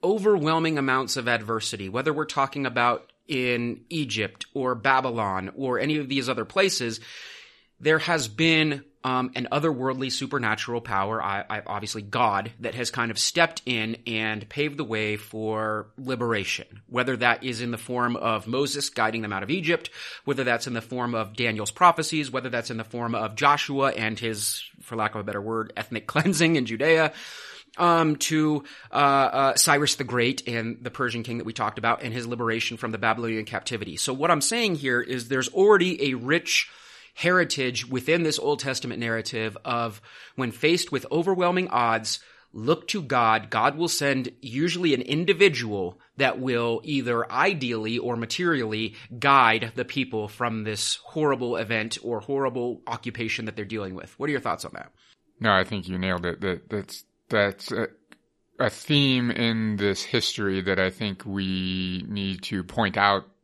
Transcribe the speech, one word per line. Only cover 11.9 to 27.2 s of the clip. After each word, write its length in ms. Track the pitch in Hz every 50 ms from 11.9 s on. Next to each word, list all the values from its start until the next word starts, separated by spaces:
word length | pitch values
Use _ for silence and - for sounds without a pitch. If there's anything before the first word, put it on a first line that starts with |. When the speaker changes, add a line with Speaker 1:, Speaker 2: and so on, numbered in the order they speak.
| - 110
Speaker 1:
God, 500 | 104 101 101 123 123 110 101 98 98 110 - -
that 140 | 113 113 -
has 160 | 120 120 -
kind 220 | - 123 117 113
of 80 | 110 -
stepped 420 | - - - 170 170 165 165 - - -
in 300 | 123 113 107 110 117 - - -
and 420 | 117 110 110 110 107 107 107 107
paved 280 | - 143 147 151 143 143
the 60 | 151
way 320 | 110 110 107 107 107 107
for 760 | 104 - - - 110 110 110 110 107 110 110 107 107 104 - _
liberation, 840 | - 135 123 131 117 123 117 - 101 95 - - - - _ - 104 - _
whether 280 | - 120 123 123 131 113
that 260 | 120 120 117 - -
is 180 | 131 120 110
in 80 | 123 120
the 80 | 120 110
form 380 | - - 123 123 120 120 120
of 320 | - - 113 110 107 101 110
Moses 420 | 120 131 147 135 143 147 - -
guiding 320 | - - 110 110 113 113
them 100 | 110 104
out 120 | 101 95 98
of 80 | 98
Egypt, 400 | 147 190 170 151 170 165 - - - - - - - - _
whether 180 | - 139 131 131
that's 220 | 123 120 117 -
in 80 | 131 123
the 80 | 113
form 320 | 113 - 127 127 123 120 117
of 220 | 113 110 101 107
Daniel's 340 | - 123 117 107 107 104 98
prophecies, 640 | - - 180 175 170 - 160 - - 156 147 135
whether 180 | 120 131 123 127
that's 220 | 120 120 113 -
in 60 | 127 110
the 60 | 113
form 300 | - - 120 117 117 117
of 220 | 110 110 110 107
Joshua 560 | 104 143 143 147 143 - - 139 139 135 135
and 280 | - - 110 110 110 101
his, 440 | 117 113 110 104 107 - - - - - _ -
for 140 | - - 117
lack 180 | 110 107 107 -
of 80 | 110
a 20 | 98
better 180 | 107 101 101
word, 300 | 101 110 113 113 110 - - -
ethnic 300 | - - 123 110 - -
<laughs> 0 |
cleansing 480 | - 147 - 196 185 151 170 160 165
in 100 | 151 127
Judea, 480 | 110 113 113 135 156 165 160 160 147 151 -